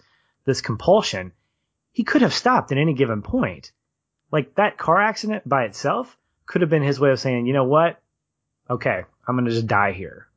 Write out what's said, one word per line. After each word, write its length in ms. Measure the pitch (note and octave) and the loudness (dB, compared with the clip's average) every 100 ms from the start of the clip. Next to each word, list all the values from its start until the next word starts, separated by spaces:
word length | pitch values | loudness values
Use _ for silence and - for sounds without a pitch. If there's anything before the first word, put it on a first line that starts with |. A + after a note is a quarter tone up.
| _ _ _ _ | _ _ _ _
this 160 | - B2+ | -4 -2
compulsion. 720 | - A#2 - G#3 - G2 F#2 - _ _ _ _ _ | -4 -2 4 4 2 -6 -10 -16 _ _ _ _ _
He 100 | - | -6
could 180 | G#3+ D4+ | 0 2
have 120 | G#3+ | 2
stopped 400 | - B3 B3+ - | 2 0 0 0
at 40 | C3+ | 0
any 160 | D#3+ | 0
given 280 | C3 B2+ G#2+ | 2 0 -2
point. 500 | - B3+ C3 D#2 - _ _ _ _ _ _ | -4 -2 -2 -6 -18 _ _ _ _ _ _
Like, 260 | D3+ - - | -4 -2 0
that 220 | G#3 - | 0 0
car 240 | - F3+ | 0 2
accident 460 | G#3+ - G#3+ G#3+ B2 | 2 -2 -6 -8 -2
by 160 | C3+ | 0
itself 540 | A2+ - C#3+ A3 B3+ _ _ _ - | 0 -4 -4 -4 -6 _ _ _ -8
could 160 | F3 | -2
have 80 | E3 | 0
been 140 | D#3 | 2
his 160 | C#3+ C3+ | 0 2
way 120 | C#3+ | 2
of 80 | B2+ | 2
saying, 260 | C3 B2 A#2+ | 0 -2 0
"You 80 | |
know 100 | C#3 | 0
what? 380 | B2+ D3+ E3 - _ _ _ _ _ _ - | 2 2 2 -2 _ _ _ _ _ _ -8
Okay, 360 | B2 C3 F#2 - _ - | -4 -2 -4 -6 _ -6
I'm 120 | B2+ | -2
gonna 140 | A#2+ | -2
just 160 | A2+ A2 | -2 0
die 260 | G#2 G2+ | 0 0
here. 340 | F#2 F2+ - - | -2 -12 -16 -20